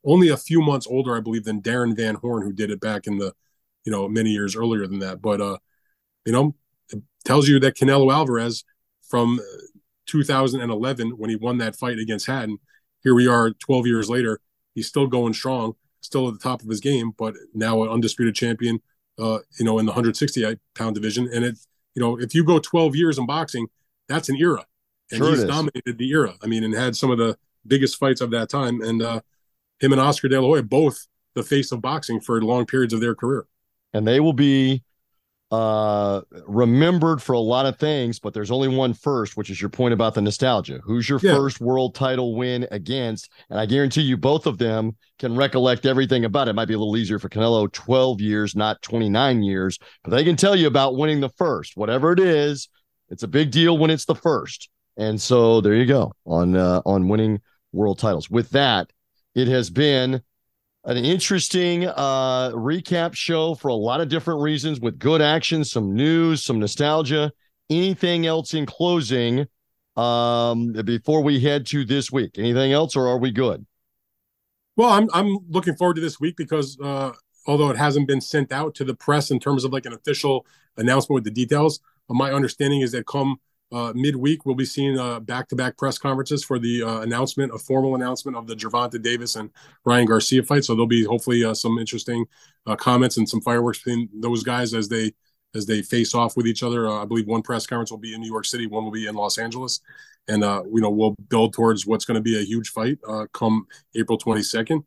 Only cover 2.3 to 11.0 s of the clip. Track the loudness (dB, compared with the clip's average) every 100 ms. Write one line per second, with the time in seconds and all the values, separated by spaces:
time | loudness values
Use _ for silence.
2.3 | -4 -6 -6 -6 -4 -6 -6 -6 -6 -6
3.3 | _ _ _ _ _ -6 -6 -2 0 0
4.3 | 0 -4 -2 -2 -2 -4 -6 -8 -6 -4
5.3 | -2 -4 -8 _ _ _ _ _ _ 0
6.3 | 2 0 -4 _ _ _ -16 -16 _ 2
7.3 | 4 6 6 4 4 4 6 4 4 2
8.3 | 0 -2 -6 -12 _ _ _ _ 0 2
9.3 | 0 -6 -20 -20 _ _ _ -2 0 2
10.3 | 2 2 0 -4 -2 -2 -2